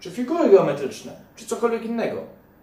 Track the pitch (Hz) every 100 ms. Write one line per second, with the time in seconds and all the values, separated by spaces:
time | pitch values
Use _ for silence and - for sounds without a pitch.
0 | 180 196 247 339 254 190 156 143 131 -
1 | - - - - - 226 233 220 226 233
2 | 175 - - - - _